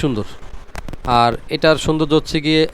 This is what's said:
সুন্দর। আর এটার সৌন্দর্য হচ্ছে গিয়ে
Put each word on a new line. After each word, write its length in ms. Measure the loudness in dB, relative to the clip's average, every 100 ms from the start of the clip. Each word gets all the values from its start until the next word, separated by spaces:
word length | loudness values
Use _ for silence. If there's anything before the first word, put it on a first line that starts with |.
সুন্দর। 260 | -2 -2 -6 -10 -12 -14 -14 -12 -10 -6 0 4
আর 100 | 4 0 -4 2
এটার 220 | 2 4 2
সৌন্দর্য 280 | 0 2 2
হচ্ছে 180 | 2 -2 2
গিয়ে 160 | 2 2